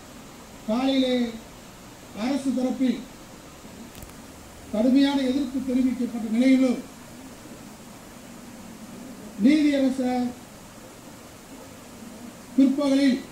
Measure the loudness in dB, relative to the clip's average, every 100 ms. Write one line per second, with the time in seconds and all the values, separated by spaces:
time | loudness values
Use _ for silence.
0 | -18 -18 -18 -20 -20 -10 -2 2 4 4
1 | 4 2 0 -4 -14 -18 -18 -20 -20 -20
2 | -14 -4 -2 0 0 0 0 2 0 0
3 | -6 -16 -18 -20 -20 -20 -18 -18 -16 -16
4 | -16 -18 -18 -20 -20 -20 -4 2 6 6
5 | 6 4 2 0 -2 -4 0 2 2 0
6 | -4 -4 0 4 6 6 6 2 -6 -16
7 | -18 -18 -18 -18 -18 -18 -18 -20 -20 -20
8 | -20 -18 -18 -18 -18 -18 -18 -18 -16 -16
9 | -16 -16 -12 2 6 6 6 4 2 2
10 | 0 0 -2 -6 -16 -20 -20 -20 -20 -20
11 | -20 -20 -20 -20 -18 -18 -18 -18 -18 -18
12 | -16 -16 -16 -16 -2 4 4 4 4 4
13 | 4 2 -2